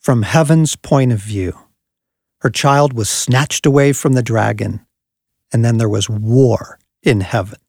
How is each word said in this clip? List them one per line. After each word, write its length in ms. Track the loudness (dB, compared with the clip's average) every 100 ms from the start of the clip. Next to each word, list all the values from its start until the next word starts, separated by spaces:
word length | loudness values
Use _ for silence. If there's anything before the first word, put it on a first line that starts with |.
from 220 | 0 0
heaven's 520 | 2 0 2 2 2
point 380 | -4 -2 0 2
of 80 | -2
view, 360 | -4 -6 -6 -8 _ _ _ _ _ _ _ _
her 100 | -4
child 420 | 0 0 2 2
was 160 | 0 -4
snatched 560 | -4 -2 0 0 -2 2
away 260 | 4 2
from 220 | 0 0
the 80 | 0
dragon, 640 | 0 -2 -2 -2 -6 -8 _ _ _ _ _ _ _
and 120 | 0
then 140 | 0 0
there 100 | 0
was 220 | -2 -4
war 720 | -4 0 4 4 2 -4 -20 _ _
in 160 | 0 0
heaven. 400 | 0 -4 -4 -10